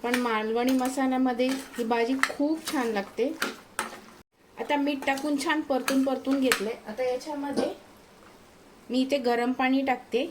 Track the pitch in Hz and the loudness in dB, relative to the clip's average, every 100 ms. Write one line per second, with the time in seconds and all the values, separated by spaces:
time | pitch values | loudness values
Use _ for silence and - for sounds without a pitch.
0 | 240 247 240 220 220 226 247 262 254 262 | 0 0 0 0 0 2 2 2 0 0
1 | 262 254 262 240 254 269 - - 226 233 | 0 2 2 2 0 0 -6 -6 0 2
2 | 233 269 - - 294 320 - 302 233 208 | 2 2 0 0 0 0 -2 -2 0 0
3 | 196 - 254 320 - - - - - - | -4 -2 -2 -2 -6 -6 -12 -10 -10 -12
4 | - - - _ _ - 233 285 277 285 | -18 -20 -20 _ _ -10 -2 0 0 -2
5 | 277 269 294 285 339 302 311 262 254 269 | -2 -2 0 -2 0 0 2 0 2 2
6 | 269 254 - 269 262 - 202 233 - 214 | 2 0 0 2 4 2 0 -6 -10 -4
7 | 254 254 302 294 285 - - 381 - - | -2 -2 -6 -6 -4 -2 -2 -4 -16 -20
8 | - - - - - - - - - 254 | -20 -20 -20 -20 -20 -20 -20 -20 -2 0
9 | 262 285 240 240 240 254 262 269 269 247 | 2 2 2 2 2 2 4 4 2 0
10 | - 233 330 | 0 -2 -2